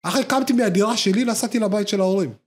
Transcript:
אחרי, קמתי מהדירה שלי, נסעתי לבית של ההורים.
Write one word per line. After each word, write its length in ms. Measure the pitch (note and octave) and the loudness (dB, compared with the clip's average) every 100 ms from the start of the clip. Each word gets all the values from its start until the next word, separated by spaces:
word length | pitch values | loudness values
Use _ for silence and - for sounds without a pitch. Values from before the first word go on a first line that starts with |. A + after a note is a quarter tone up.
| - | -2
אחרי, 180 | C#4 | -2
קמתי 280 | B3+ C4 C4 | 0 0 2
מהדירה 440 | A#3+ A3 F3+ G#3 A#3 | 2 2 2 0 0
שלי, 280 | G3+ F#3+ | 0 0
נסעתי 340 | B3 A3 A#3 A#3 | 0 -2 -2 -2
לבית 300 | G#3+ G#3 G3+ | 0 0 -2
של 120 | G3+ | 0
ההורים. 340 | F#3 G3 D#3+ A2 | 0 0 -2 -6